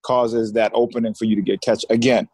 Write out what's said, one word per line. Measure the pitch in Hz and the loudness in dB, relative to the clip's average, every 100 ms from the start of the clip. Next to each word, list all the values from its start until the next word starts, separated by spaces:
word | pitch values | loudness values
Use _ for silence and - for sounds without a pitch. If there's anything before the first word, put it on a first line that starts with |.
| - | 0
causes | 127 117 117 110 | 0 2 0 -2
that | 110 107 - | 0 0 2
opening | 120 120 113 | 0 0 -4
for | 107 | -2
you | 110 104 | 0 0
to | |
get | 95 98 | 0 -2
catch | - 110 - | 0 -2 0
again. | 117 123 117 - | 0 2 2 -2